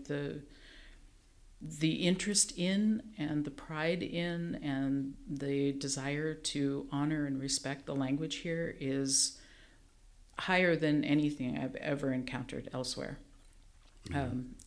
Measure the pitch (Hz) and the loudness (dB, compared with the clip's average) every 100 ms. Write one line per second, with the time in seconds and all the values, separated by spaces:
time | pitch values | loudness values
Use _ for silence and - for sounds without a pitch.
0 | - 143 143 147 147 - - - - - | -4 -4 -2 -6 -10 -18 -20 -20 -20 -20
1 | - - - - - - 151 156 160 160 | -20 -20 -20 -20 -20 -14 -12 0 2 4
2 | 175 185 208 202 - - 180 196 214 220 | 2 2 2 2 2 2 0 2 4 2
3 | - - 151 151 147 - - 156 160 175 | -2 -4 -2 0 -2 -6 -8 -2 0 0
4 | - 170 175 170 170 - 147 135 135 139 | -2 -2 -2 -2 -4 -4 -2 0 2 0
5 | 135 - - 143 139 139 139 139 139 135 | 0 -6 -8 -4 -2 2 2 0 -2 -2
6 | 135 143 156 156 - 147 139 139 139 139 | -2 0 -2 -2 -4 0 0 0 -2 0
7 | 147 156 147 135 139 - 135 143 - 139 | 2 2 0 0 0 -2 -2 -6 -4 -2
8 | 131 143 160 - 175 165 165 - 135 135 | 0 0 -2 -4 -4 -2 -2 -4 -2 0
9 | 139 139 - - - - - - - - | 2 4 2 -2 -18 -20 -20 -20 -20 -20
10 | - - - - - 185 180 160 156 151 | -20 -20 -16 -6 2 6 6 6 6 4
11 | - 147 147 147 127 147 131 - - 139 | 6 4 4 0 -2 0 -2 -2 -2 0
12 | 143 127 127 - 127 139 - 127 127 - | 0 0 -2 -4 -4 -6 -6 -4 -4 -4
13 | 127 - - - - - - - - - | -6 -8 -14 -20 -20 -20 -20 -20 -20 -14
14 | - 147 131 127 127 - | -4 -2 0 -2 -6 -10